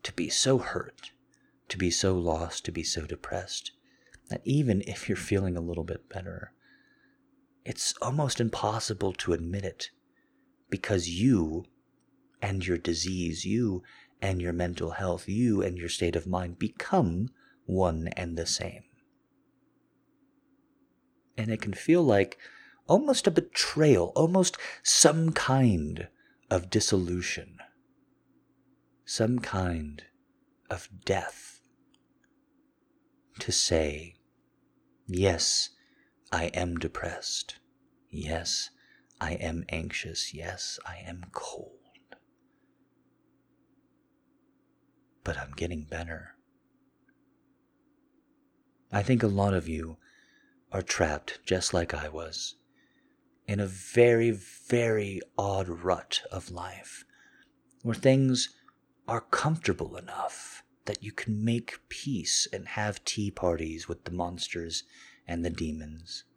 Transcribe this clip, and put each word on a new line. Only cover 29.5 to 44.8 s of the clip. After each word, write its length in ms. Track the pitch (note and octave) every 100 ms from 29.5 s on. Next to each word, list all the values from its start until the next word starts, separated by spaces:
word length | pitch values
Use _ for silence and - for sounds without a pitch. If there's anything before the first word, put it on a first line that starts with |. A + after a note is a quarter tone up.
| G2 F#2 E2 D2+ D2+ - _ _ _ _ _ _
of 200 | F2+ - F#2+
death, 580 | - F#2+ - - - - _ _ _ _ _ _ _ _ _ _ _ _ _ _ _ _ _ -
to 120 | -
say, 640 | - - E2 D2+ D2 E2+ _ _ _ _ _ _ _ _ _ -
"Yes, 640 | F2+ G2 E2 - - - _ _ _ _ _ _
I 140 | F2+ -
am 300 | - F2 E2+
depressed. 800 | - - F2 - - - - - _ _ _ _ _
Yes, 600 | D#2 D2+ E2 E2+ - - _ _ _ _ _
I 140 | -
am 320 | D#2+ E2 E2 -
anxious. 640 | D#2+ D#2+ - - D#2+ -
Yes, 460 | - E2+ G2 - - -
I 120 | F2
am 280 | - F2 F2
cold. 400 | - - - - - _ _ _ - _ _ _ _ _ _ _ _ _ _ _ _ _ _ _ _ _ _ _ _ _ _ _ _ _ _